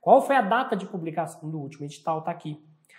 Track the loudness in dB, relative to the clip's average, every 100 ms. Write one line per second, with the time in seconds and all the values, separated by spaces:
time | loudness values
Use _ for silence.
0 | 8 6 6 2 4 0 0 -4 -4 -8
1 | -8 -6 -6 -8 -10 -8 -10 -12 -14 -10
2 | -6 -4 -4 -8 -10 -14 _ _ _